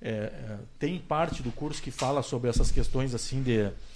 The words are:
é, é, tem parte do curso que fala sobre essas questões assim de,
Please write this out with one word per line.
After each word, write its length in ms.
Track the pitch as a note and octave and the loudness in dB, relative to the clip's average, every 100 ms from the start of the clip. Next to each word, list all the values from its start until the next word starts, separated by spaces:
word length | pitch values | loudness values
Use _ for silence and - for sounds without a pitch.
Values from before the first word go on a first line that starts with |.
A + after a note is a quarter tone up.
é, 80 | - | -6
é, 480 | A2 G#2 - A#2 G#2 G#2+ - | -4 -6 -8 -10 -10 -12 -6
tem 220 | D3 F3+ | -4 -4
parte 420 | - D3+ E3 D#3 | -2 0 0 -2
do 80 | B2 | -6
curso 300 | - D3+ D#3 | -4 -6 -6
que 100 | - | -8
fala 300 | - C3 C#3+ | -2 0 0
sobre 280 | A#2+ B2+ A#2+ | 0 -2 2
essas 200 | A2 - | 6 6
questões 440 | - A#2 B2+ C3 A#2+ | 6 4 4 0 -2
assim 260 | - C3 | -2 -2
de, 300 | B2+ A2+ G2+ - - | 2 4 2 -2 -12